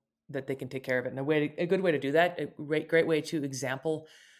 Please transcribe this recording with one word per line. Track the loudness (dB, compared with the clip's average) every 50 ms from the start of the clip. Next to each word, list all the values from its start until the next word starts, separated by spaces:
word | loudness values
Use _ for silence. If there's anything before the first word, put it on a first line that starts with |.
| _ _ _ _ _ -8
that | -8 -6 -4
they | -4 -6
can | -6 -6 -8
take | -8 -6 -2
care | 0 0 0
of | 0
it. | -2
And | -4 -2
a | 0
way, | 2 2 2 2 0 0 -2
a | 0
good | 2 2 2
way | 2 2
to | 2 2
do | 0 2
that, | 4 4 4 4 2 -2
a | -6
great, | -8 -8 -10 -6 -2 -2 -2 0
great | 2 4 4 4
way | 4 2 0
to | 0 -2 -2 -4
example | -4 -4 -6 -6 -4 -4 -4 -4 -2 -2 -4 -4 -6 -12 -20 -20 -20 -20 _